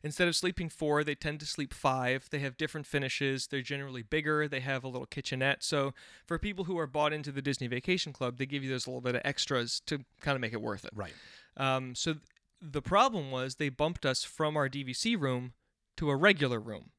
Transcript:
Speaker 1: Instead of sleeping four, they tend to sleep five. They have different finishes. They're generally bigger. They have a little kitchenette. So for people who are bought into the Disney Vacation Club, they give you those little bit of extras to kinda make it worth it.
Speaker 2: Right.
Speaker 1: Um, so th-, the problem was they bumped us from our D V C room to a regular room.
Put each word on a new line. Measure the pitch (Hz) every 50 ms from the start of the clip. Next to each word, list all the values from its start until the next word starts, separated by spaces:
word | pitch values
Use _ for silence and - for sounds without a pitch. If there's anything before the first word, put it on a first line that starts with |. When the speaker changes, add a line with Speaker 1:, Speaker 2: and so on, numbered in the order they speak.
| -
Speaker 1:
Instead | 151 147 - 180
of | 175 160
sleeping | - - 180 175 - 175
four, | 160 - - 156 151 147 147 151
they | 151 143
tend | - - 156 151 147
to | 151
sleep | 147 - - 143 135 -
five. | - - 143 131 131 127 123 127 135 - -
They | - 143
have | 143 135 123
different | - 156 151 - 156 143
finishes. | - - 143 135 131 - - 143 135 135 131 -
They're | - - 135
generally | 127 - 143 139 139 139 127 123 110
bigger. | - 151 156 151 151 156 151 151 147
They | 139 131
have | 127 139 135 131 127
a | 131
little | 123 123 131
kitchenette. | - - 143 - - 135 131 131 139 139 - -
So | - 160 143 139 139 131 - - - - - _
for | - 170
people | 165 - 208 196 185 185
who | 165 190
are | 170 156
bought | 151 127 147 151 151 151
into | 151 139 143
the | 139 139
Disney | 135 143 131 - 127
Vacation | 120 123 127 - - 180 175 - 156
Club, | 139 - 131 123 123
they | 123 135
give | 131 143 143 135
you | 135
those | 131 123 -
little | 127 127 123
bit | 123 123 123
of | 120 -
extras | 139 139 - - - 143 123 117 117 - - _
to | - - 139 131 _ _ _
kinda | - 147 139 131
make | 123 110 120
it | 110
worth | 107 117 101 98 -
it. | - 110
Speaker 2:
Right. | 104 98 85 - - - - - - - _ _
Speaker 1:
Um, | - 135 135 131 131 131 127 123
so | - - 165 156
th-, | 156 - _ _ _ _ _ _ _
the | 180 151 139 147
problem | - - 180 202 247 269 226 185 143 135
was | 131 127 127 131 131
they | - 156 143
bumped | 127 - 151 160 175 - -
us | 139 127 - -
from | - - - 160 151 151
our | 151 139
D | 135 127 143 135
V | 127 123
C | - - 226 233
room | 196 143 131 127 123 127 127 - _ _ _ _ _ _ _ _
to | - 160 147
a | 139
regular | 135 175 208 214 151 143 127 123 110
room. | 107 113 104 87 - - _